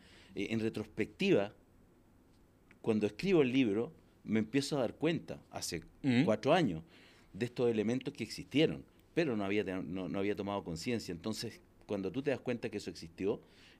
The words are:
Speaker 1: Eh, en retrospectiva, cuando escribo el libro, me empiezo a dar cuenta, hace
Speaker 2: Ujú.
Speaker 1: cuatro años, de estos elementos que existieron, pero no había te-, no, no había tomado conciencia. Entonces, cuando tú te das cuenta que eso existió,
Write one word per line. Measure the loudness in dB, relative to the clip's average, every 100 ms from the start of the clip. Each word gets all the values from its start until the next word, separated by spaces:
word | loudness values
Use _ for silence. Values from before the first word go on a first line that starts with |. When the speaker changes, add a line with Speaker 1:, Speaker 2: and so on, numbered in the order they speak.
| -18 -20 -12
Speaker 1:
Eh, | -6 -4
en | -2
retrospectiva, | -2 -4 -6 -4 -4 0 4 4 2 -6 _ -20 -20 _ _ _ _ _ _ _ _ -6
cuando | 0 2 0
escribo | 0 4 4
el | 6
libro, | 4 4 2 -2 -8 -20 _
me | 0 0
empiezo | 2 0 0 0
a |
dar | -2
cuenta, | 0 0 0 -4 -12 -12
hace | -10 -6 -6 -8 -4
Speaker 2:
Ujú. | 2 4
Speaker 1:
cuatro | 4 4 4
años, | 4 4 0 -8 -20 -20 -20 -18
de | -6 -4
estos | 2 2
elementos | 2 2 0 -4
que | -8
existieron, | -8 -8 -2 2 2 0 -10 _ -6
pero | -2 0 0
no |
había | 2 2
te-, | 0 -2
no, | -4 -4 -4
no | -2
había | 0 -2
tomado | -2 -4
conciencia. | -4 -6 -4 -4 -4
Entonces, | -6 -6 -6 -8 -12 -20 _ -6
cuando | -4 -2
tú | -2
te | -2
das | -2
cuenta | -2 -4 -4
que | -6
eso | -8
existió, | -10 -14 -4 -2 -2 -6 -20 -20 -12